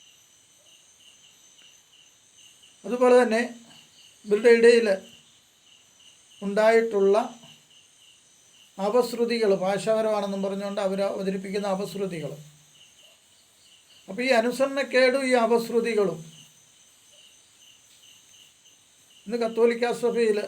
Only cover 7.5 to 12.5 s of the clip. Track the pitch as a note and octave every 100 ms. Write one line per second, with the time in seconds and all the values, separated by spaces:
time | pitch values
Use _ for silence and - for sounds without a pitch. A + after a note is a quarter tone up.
7.5 | - _ _ _ _ _ _ _ _ _
8.5 | _ _ - G3+ B3 A#3 A#3 A#3 A#3 G#3+
9.5 | F#3+ F#3 G3+ F#3+ A3 A3 G#3+ G3 G3 G3
10.5 | G3 G3+ G3+ G3 G3 G3 G#3 F#3+ F#3+ G3
11.5 | G3+ G3+ F#3+ G3+ G3 G3 E3+ C#3 - -